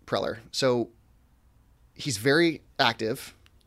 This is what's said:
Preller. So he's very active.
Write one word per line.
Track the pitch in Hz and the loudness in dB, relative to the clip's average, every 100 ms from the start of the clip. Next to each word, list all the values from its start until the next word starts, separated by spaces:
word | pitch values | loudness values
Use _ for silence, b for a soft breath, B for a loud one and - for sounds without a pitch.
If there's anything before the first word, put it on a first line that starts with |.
| - | -6
Preller. | 107 107 113 - | -4 -4 -6 -10
So | - 135 120 113 _ _ _ _ _ _ _ _ _ _ | -2 0 0 -2 _ _ _ _ _ _ _ _ _ _
he's | - 147 101 | -12 -8 -2
very | 135 151 170 151 _ - | 2 4 2 0 _ 0
active. | 123 - 110 135 - - _ _ | 0 0 -4 -6 -10 -20 _ _